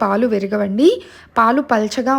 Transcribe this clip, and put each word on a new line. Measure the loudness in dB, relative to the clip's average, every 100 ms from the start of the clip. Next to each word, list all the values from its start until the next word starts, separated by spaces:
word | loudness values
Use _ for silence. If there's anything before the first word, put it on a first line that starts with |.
పాలు | -2 0 0
విరగవండి. | -2 -2 -4 -2 2 2 2 -4 -20 -6 0
పాలు | 2 2 0
పల్చగా | -2 -2 -2 -2